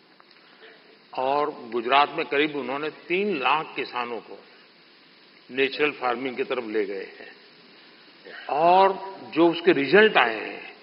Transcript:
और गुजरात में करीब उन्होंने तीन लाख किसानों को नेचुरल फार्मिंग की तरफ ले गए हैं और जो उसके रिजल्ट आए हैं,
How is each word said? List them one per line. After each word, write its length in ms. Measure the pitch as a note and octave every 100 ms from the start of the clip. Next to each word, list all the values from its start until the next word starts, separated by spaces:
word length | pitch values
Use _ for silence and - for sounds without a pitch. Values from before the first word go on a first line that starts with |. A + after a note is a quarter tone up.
| _ _ _ _ _ _ - - _ _ _ C3
और 500 | C3 C#3+ D3 - A#2+
गुजरात 420 | A#2+ A#2 C#3 C#3+ -
में 100 | D3
करीब 300 | C#3+ D#3 C#3+
उन्होंने 340 | B2 C#3 D3+
तीन 460 | - - F3+ G#3 D#3
लाख 360 | B2+ D3+ E3 D#3
किसानों 400 | A#2 B2 A#2+ A2
को 280 | - G2+ - - _ _ _ _ _ _ _ _ -
नेचुरल 400 | B2+ C3+ C3+ D3
फार्मिंग 460 | C3+ B2+ A#2 C3 B2
की 80 |
तरफ 200 | C3 B2+ A2
ले 160 | G#2+
गए 100 | G2
हैं 380 | G2 - - - - - - - - - - - - - - -
और 680 | C#3 E3+ F#3 G3 F#3 - - A#2+
जो 160 | D3+ E3+
उसके 220 | D#3+ F#3
रिजल्ट 440 | C#3 C#3 F#3+ G#3+ -
आए 180 | A#2+
हैं, 380 | G#2+ G2 F#2+ - -